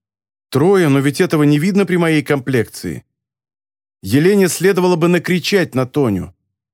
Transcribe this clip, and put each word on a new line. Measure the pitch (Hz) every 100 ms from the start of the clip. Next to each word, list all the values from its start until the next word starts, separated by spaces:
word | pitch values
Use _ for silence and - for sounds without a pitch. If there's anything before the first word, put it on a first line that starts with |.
| _ _ _ _ _
«Трое, | 139 170 196 160
но | 139
ведь | 139 -
этого | 180 160
не | 147 147
видно | 175 196 185
при | 185
моей | 170 156
комплекции». | 131 143 127 131 104 - 92 78 - _ _ _ _ _ _ _ _ _
Елене | 95 127 170 208 185
следовало | - 180 185 180 180
бы | 151
накричать | 175 - 151 - 202 160
на | 123 127
Тоню, | 147 135 95 82 - _ _ _